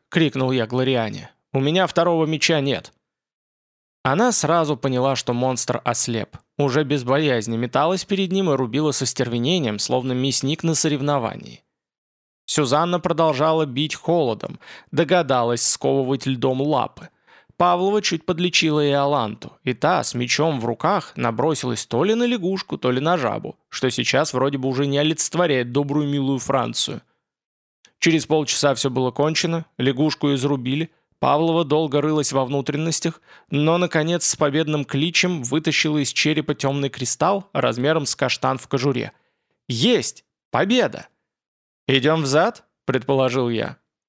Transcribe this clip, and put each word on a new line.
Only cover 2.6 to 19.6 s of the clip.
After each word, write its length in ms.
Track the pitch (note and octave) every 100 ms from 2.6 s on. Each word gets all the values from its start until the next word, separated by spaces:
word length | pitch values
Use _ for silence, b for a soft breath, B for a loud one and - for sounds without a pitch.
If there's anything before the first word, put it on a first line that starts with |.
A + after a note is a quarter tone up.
нет!" 320 | C#3 A#2 - _ _ _ _ _ _ _ _ _ _ _
Она 300 | - D3 B3
сразу 440 | G#3+ C#3+ E3+ D#3 C#3+
поняла, 380 | C#3 B2+ C3+ C3
что 180 | -
монстр 480 | A#2+ B2+ B2+ - A#2+ -
ослеп. 520 | A#2 - A2+ G2+ - _ -
Уже 260 | C#3+ B2+ C#3+
без 200 | C#3+ A#2+
боязни 520 | C#3 D#3 A#2+ G#2+ A2+
металась 480 | A#2+ C3 D#3 F#3 -
перед 280 | G3 F#3+
ним 180 | F#3+ F#3+
и 40 | C3+
рубила 360 | B2+ B2 D#3
со 160 | C3 B2
стервенением, 720 | - A#2+ A#2+ B2 F3+ B2+ G#2
словно 340 | - B2+ B2+
мясник 520 | B2+ C3+ B2 C3+ D#3+ E3
на 100 | D#3
соревновании. 880 | D#3+ D3 C#3+ C#3+ A2+ F#2 - - _ _ _ _ _ _ _ _ -
Сюзанна 560 | - C#3 C#3+ E3+ F3
продолжала 640 | - D#3+ D#3+ C3 D#3 D#3+ D3+
бить 300 | B2 D3+ -
холодом, 640 | - E3+ C3+ G#2+ - - B B B
догадалась 720 | C#3+ D#3+ F3+ D3 C3 A#2 A#2+
сковывать 640 | - - C3+ C#3 C3 C3+ C3+
льдом 340 | C3 C3 C3
лапы. 480 | C#3+ C#3+ A2+ - - b b b b -
Павлова 460 | F3 F3 F#3+ G#3
чуть 240 | G3+ E3 -
подлечила 580 | E3 E3+ D#3 D#3+ D3+ D3
Иоланту, 680 | C#3 C#3+ C#3+ A2 A2 - -